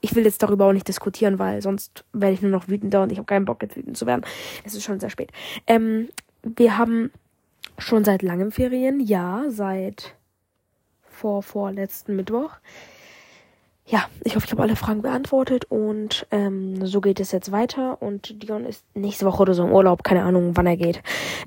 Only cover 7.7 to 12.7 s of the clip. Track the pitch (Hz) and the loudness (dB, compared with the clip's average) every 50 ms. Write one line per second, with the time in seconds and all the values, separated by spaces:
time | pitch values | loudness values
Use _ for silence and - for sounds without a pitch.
7.7 | _ - - - 240 220 208 208 196 185 190 185 175 175 190 214 - - 254 254 | _ -14 -2 2 2 4 4 4 2 2 0 -2 -2 -2 -2 -4 0 -2 -2 0
8.7 | 254 254 254 262 269 285 262 208 208 180 175 180 185 220 285 294 233 208 202 190 | 0 0 0 0 0 0 2 2 2 0 0 -2 -4 -4 -4 -4 -4 -4 -4 -4
9.7 | 190 190 185 196 202 - - - - _ _ _ _ _ _ _ _ _ _ _ | -4 -4 -6 -8 -10 -12 -20 -20 -20 _ _ _ _ _ _ _ _ _ _ _
10.7 | _ _ _ _ _ _ _ _ - - - 220 202 202 196 - - 214 202 196 | _ _ _ _ _ _ _ _ -18 -8 -4 -4 -4 -4 -6 -6 -8 -6 -6 -6
11.7 | 190 196 196 196 - - - - 208 190 190 202 220 233 285 320 - - _ - | -6 -6 -8 -8 -10 -14 -8 -4 -4 -4 -2 -2 -4 -4 -4 -6 -10 -16 _ -20